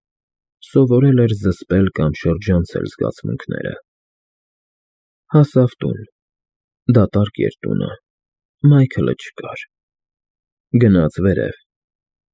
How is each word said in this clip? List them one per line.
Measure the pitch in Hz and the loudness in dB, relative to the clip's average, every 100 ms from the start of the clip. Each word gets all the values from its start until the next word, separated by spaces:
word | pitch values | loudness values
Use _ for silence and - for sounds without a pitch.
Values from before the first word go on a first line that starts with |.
| _ _ _ _ _ _ | _ _ _ _ _ _
սովորել | - 139 131 123 139 127 | -2 0 2 4 4 4
էր | 117 101 | 2 0
զսպել | 98 - - 92 95 | -2 -4 -2 0 0
կամ | - 78 76 | 0 -4 -2
շրջանցել | 90 82 104 87 - 50 50 | -4 -2 0 0 -2 -6 -8
զգացմունքները։ | - 57 - 53 60 - - - - _ _ _ _ _ _ _ _ _ _ _ _ _ _ _ | -4 -4 -4 -8 -8 -8 -10 -8 -12 _ _ _ _ _ _ _ _ _ _ _ _ _ _ _
Հասավ | 156 147 139 123 - | 2 4 2 0 -2
տուն։ | 69 - - _ _ _ _ _ _ _ - | -8 -8 -14 _ _ _ _ _ _ _ 0
Դատարկ | 117 95 104 101 - | 2 2 0 -2 -2
էր | 104 - | -6 -6
տունը։ | - - 50 - _ _ _ _ _ _ | -6 -6 -6 -10 _ _ _ _ _ _
Մայքլը | 143 143 131 - 65 62 | 4 4 2 -2 -4 -4
չկար։ | - - - - - _ _ _ _ _ _ _ _ _ _ | -10 -16 -14 -16 -18 _ _ _ _ _ _ _ _ _ _
Գնաց | 120 113 92 78 - | 2 4 4 0 -2
վերև, | 95 82 52 - _ _ _ _ _ _ _ | -2 0 -4 -8 _ _ _ _ _ _ _